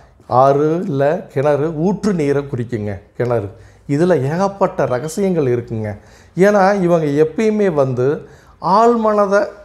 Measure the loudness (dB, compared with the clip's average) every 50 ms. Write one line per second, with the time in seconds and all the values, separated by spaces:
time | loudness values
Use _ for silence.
0 | -20 _ _ _ -8 0 2 4 4 6 4 4 2 0 0 -2 -4 -4 -2 0
1 | 0 0 0 -2 -6 -6 -4 -2 0 0 0 0 -2 -4 -4 -2 -2 -2 -2 -2
2 | -2 -2 -2 0 0 0 0 -2 -2 -4 -6 -8 -6 -6 -6 -6 -6 -6 -8 -10
3 | -12 _ _ -4 -2 -2 0 -2 -2 -6 -12 -16 -20 -20 -20 _ -8 -4 -2 0
4 | 2 2 2 0 0 -2 -2 -2 -2 -4 -2 -2 -4 -4 -2 -2 -2 -2 -2 -4
5 | -6 -6 -4 -2 -2 0 0 0 0 0 0 -2 -2 -6 -8 -6 -6 -8 -8 -12
6 | -16 -20 -20 -20 -20 -10 0 2 2 4 4 4 4 2 2 2 2 2 2 2
7 | 0 0 2 2 2 0 0 -2 0 0 0 2 0 0 2 0 0 0 0 0
8 | 0 0 -2 -4 -8 -18 -20 -20 -20 -20 -16 -8 -2 0 2 4 4 4 2 2
9 | 0 0 2 2 2 2 2 0 0 -2 -8 -18